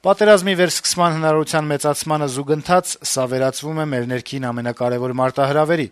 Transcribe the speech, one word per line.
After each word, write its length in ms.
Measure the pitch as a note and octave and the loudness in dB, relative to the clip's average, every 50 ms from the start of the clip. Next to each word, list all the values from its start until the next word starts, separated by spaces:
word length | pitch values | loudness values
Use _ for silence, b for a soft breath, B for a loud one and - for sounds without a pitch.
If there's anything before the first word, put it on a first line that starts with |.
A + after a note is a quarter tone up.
| - | 2
Պատերազմի 480 | F#3 G3 - G#3 G#3 G#3+ F#3+ F3 G3 F#3+ E3+ | 2 2 4 6 6 6 4 4 0 2 2
վերսկսման 520 | F3+ E3 - - - - - F3+ F3 E3+ D#3 D#3+ | 2 2 0 -2 -4 -4 0 2 2 2 2 2
հնարավորության 520 | D#3+ D#3 D#3 D#3 D3+ - - D#3+ D3+ D3+ | 2 2 2 2 0 0 0 -2 0 0
մեծացմանը 560 | C#3+ C#3 - D3+ C#3+ - - D#3+ D#3 D3+ D3 C#3 B2 C3+ | -2 0 0 0 -2 -2 -2 -2 -2 -2 -2 -2 -4 -6
զուգընթաց 480 | C#3+ C#3 D#3 D3+ - - F3+ F#3 F3+ - - _ | -2 -2 -2 -2 0 2 2 2 2 0 -10 _
սա 220 | - - - C3+ B2+ B2 | -6 -4 -2 -2 -2 -2
վերածվում 460 | B2+ C3 C3 C3+ C3 - C#3+ D3+ D#3+ D#3 | 0 0 0 0 -2 -4 -8 -6 -4 -4
է 40 | D#3 D3+ | -4 -2
մեր 120 | C3+ B2 A#2+ B2 | -2 -4 -4 -4
ներքին 340 | B2+ B2 A#2 - C#3 C#3 C3 B2 | -4 -6 -6 -8 -8 -6 -6 -4
ամենակարևոր 600 | A#2+ A#2+ A#2+ A#2+ A#2 - B2 B2 B2 B2 B2 B2+ B2 B2+ | -6 -4 -4 -6 -4 -2 -2 -2 -2 -2 -2 -4 0 0
մարտահրավերի 720 | C3 C3 - - C#3 C3+ C#3+ D3+ D#3 D3+ E3+ D#3+ C3+ G2 | 0 0 2 2 0 2 4 2 4 2 2 0 0 -6